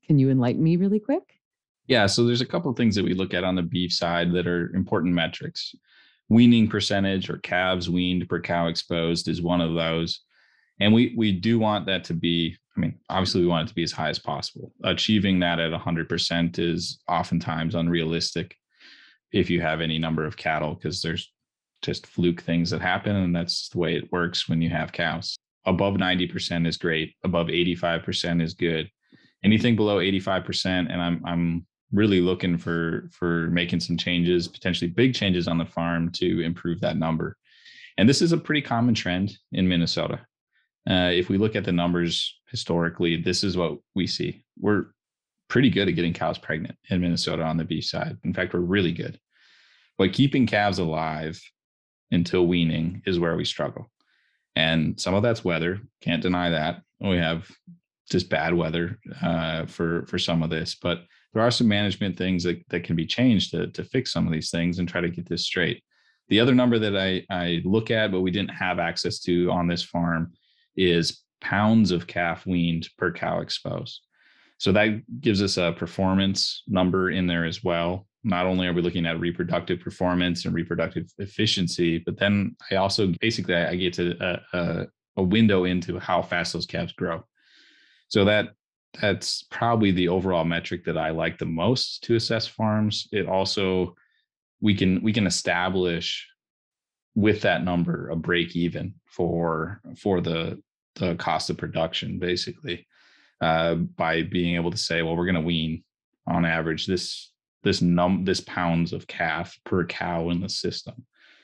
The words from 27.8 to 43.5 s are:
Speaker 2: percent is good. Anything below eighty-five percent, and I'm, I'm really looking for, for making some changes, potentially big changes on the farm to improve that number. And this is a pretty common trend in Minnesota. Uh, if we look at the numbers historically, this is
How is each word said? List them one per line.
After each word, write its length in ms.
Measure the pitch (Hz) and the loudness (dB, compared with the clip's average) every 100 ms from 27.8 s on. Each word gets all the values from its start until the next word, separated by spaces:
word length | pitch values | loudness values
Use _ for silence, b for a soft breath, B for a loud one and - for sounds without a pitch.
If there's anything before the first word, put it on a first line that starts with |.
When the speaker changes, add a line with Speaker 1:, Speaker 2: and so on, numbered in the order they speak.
| 87 82 | -2 -2
Speaker 2:
percent 400 | - 90 87 85 | -4 -4 -2 0
is 120 | 82 | -2
good. 360 | - 85 80 80 _ b b b b | -2 -2 -2 -6 _ b b b b
Anything 320 | 190 - 123 110 | 2 4 4 2
below 240 | 107 101 | 4 2
eighty-five 440 | 92 95 95 95 | 2 0 0 -2
percent, 460 | 87 - 95 92 82 | -2 -4 -2 0 -2
and 100 | 90 | -2
I'm, 220 | 87 85 | -2 -2
I'm 420 | 85 85 85 85 87 _ - | -2 -2 0 -2 -6 _ -4
really 280 | 98 107 95 | 2 4 4
looking 380 | 90 90 95 85 | 2 2 0 -2
for, 500 | 85 85 82 - 175 | -2 -2 -2 -4 -8
for 360 | - 87 85 82 | -4 -2 0 0
making 280 | 85 87 87 | 0 0 -2
some 180 | - 85 | -2 -4
changes, 520 | - 87 85 87 85 | 0 0 2 2 0
potentially 420 | - 92 87 87 | -6 -4 -2 -2
big 240 | 87 131 | 2 2
changes 320 | 127 101 90 87 | 2 0 0 0
on 120 | 85 | -2
the 60 | |
farm 460 | 80 - 85 85 85 | -2 -4 -2 0 -2
to 300 | - 90 87 | -2 0 0
improve 400 | 82 87 87 85 | -2 -4 -4 -2
that 160 | 85 82 | -2 0
number. 400 | 80 80 82 - B B B B B B | 0 0 -4 -8 B B B B B B
And 120 | 104 | 6
this 120 | 139 | 6
is 120 | 170 | 4
a 40 | 165 | 2
pretty 260 | - 151 | 0 -2
common 320 | 139 117 123 | 0 2 2
trend 440 | 110 92 90 101 - _ | 2 0 -2 -2 -6 _
in 160 | - 92 | 0 2
Minnesota. 580 | 87 82 - 80 - - _ _ _ _ _ - | 4 2 0 -2 -4 -10 _ _ _ _ _ 0
Uh, 200 | 92 90 | 2 4
if 140 | 90 87 | 2 2
we 80 | 98 | 2
look 180 | 107 104 | 2 0
at 80 | |
the 80 | 95 | 0
numbers 680 | 87 87 87 85 - - - _ | 2 2 2 0 -2 -4 -8 _
historically, 680 | 117 - 87 82 - 85 85 | -8 -2 0 0 0 0 0
this 260 | 82 90 | 0 0
is 140 | 101 | 0